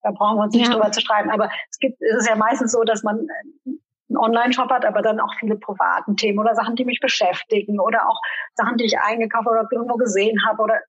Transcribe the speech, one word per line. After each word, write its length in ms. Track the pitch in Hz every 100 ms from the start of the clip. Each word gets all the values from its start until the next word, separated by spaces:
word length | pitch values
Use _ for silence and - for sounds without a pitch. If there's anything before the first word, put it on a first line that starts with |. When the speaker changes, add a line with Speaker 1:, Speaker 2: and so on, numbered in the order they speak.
Speaker 1:
Da 80 | 208
brauchen 260 | 196 208 214
wir 60 |
uns 100 | 214
nicht 120 | 233 240
Speaker 2:
Ja. 60 |
Speaker 1:
drüber 160 | 226 214
zu 80 | 208
streiten. 300 | 220 214 208
Aber 200 | 220 214 - -
es 80 | -
gibt, 220 | 262 254
es 180 | 220 226
ist 100 | 233
ja 80 | 214
meistens 340 | 220 254 247
so, 100 | 240
dass 180 | 226 214
man 240 | 214 214 311 320 - - 254 285 _ _ _
einen 100 | -
Online-Shop 520 | 226 233 240 247 254
hat, 140 | 254
aber 180 | 220 214
dann 180 | 214 220
auch 140 | 226 -
viele 180 | 220 208
privaten 600 | - 190 180 180 - 208
Themen 220 | 220 202
oder 160 | 214
Sachen, 220 | 220 220 233
die 80 |
mich 160 | 247 247
beschäftigen 800 | 262 - 190 185 - 214 202 202
oder 280 | 196 220 -
auch 120 | 220 - - -
Sachen, 220 | - 220 233
die 80 |
ich 140 | 226 -
eingekauft 480 | 208 226 226 233 220
oder 220 | 226 220
irgendwo 260 | 233 233 240
gesehen 480 | 247 190 208 214 185
habe 160 | 214
oder 180 | 214 220